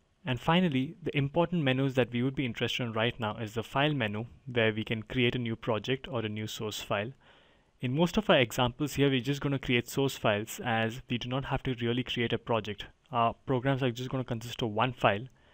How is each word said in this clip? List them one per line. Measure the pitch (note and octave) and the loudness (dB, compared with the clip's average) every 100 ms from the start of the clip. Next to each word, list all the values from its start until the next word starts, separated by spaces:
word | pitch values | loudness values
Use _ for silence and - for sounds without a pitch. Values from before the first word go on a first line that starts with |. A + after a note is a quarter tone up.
| _ _ D#3 | _ _ -6
And | B2+ | -2
finally, | - E3+ F#3 C3 C3+ - | 2 4 4 2 -2 -6
the | - D3 | -4 0
important | C#3 E3 E3 F3 | 0 2 2 2
menus | C#3 C3 C#3 | 2 2 2
that | C3 A#2 | 2 0
we | A#2+ | 2
would | C3 C3 | 0 0
be | C3 | -4
interested | A2 A#2 - | -2 -2 -2
in | B2 | -2
right | A2 A#2 - | 0 0 0
now | A2 A2 | -4 -4
is | A2 | -6
the | A2+ | -6
file | G#2+ C3+ D3 | -4 0 2
menu, | D3 G#2+ G#2 A#2+ - - | 2 0 -2 -6 -12 -4
where | A#2+ A2 | 2 2
we | A2 | 2
can | G#2+ A2+ | -4 -6
create | G#2+ C3 A#2+ C3 | -4 0 2 2
a | |
new | A#2 A2+ | -4 -4
project | - G#2+ G#2 C3 - | -2 -2 0 -4 -4
or | C3 | -4
a | A2 | -4
new | G#2+ G#2+ | -4 -6
source | - A2 G2+ | -6 -6 -6
file. | - G#2+ G#2 - - - _ _ _ _ | -2 -2 -2 -8 -20 -20 _ _ _ _
In | B2+ C#3 | -2 2
most | E3+ - | 2 2
of | - | 4
our | E3 | 6
examples | A#2 - B2 - D3 - | 6 2 0 0 -4 2
here, | C#3 | 2
we're | C3+ | 2
just | A#2+ C#3+ | 0 -2
gonna | C#3+ C#3 | -2 -2
create | - A#2+ - | 2 0 2
source | - C3+ - | 0 0 2
files, | B2 G#2 A2 - | 2 2 -2 -6
as | B2 A2+ A2+ B2 - | -2 0 0 -4 -6
we | A#2+ | -6
do | B2 | -2
not | C3 C3 | -4 -2
have | C3 | -4
to | - A#2 | -2 -2
really | A#2 A#2+ | 0 0
create | B2 - A#2 | -2 -2 0
a | A2+ | -2
project. | - A2+ G#2 G#2 - - _ | 0 -2 -2 -8 -12 -18 _
Our | B2 A#2 G#2+ - | 2 2 0 -2
programs | C3 C3 C3+ | 0 2 2
are | C3 | 0
just | A#2+ B2+ | -2 -4
gonna | C3+ | -4
consist | B2 A#2 A#2+ - | -4 -6 -6 -4
of | A#2+ | -2
one | G#2 B2+ | 0 0
file, | B2 B2 G2+ B2+ - _ | 4 2 2 -4 -16 _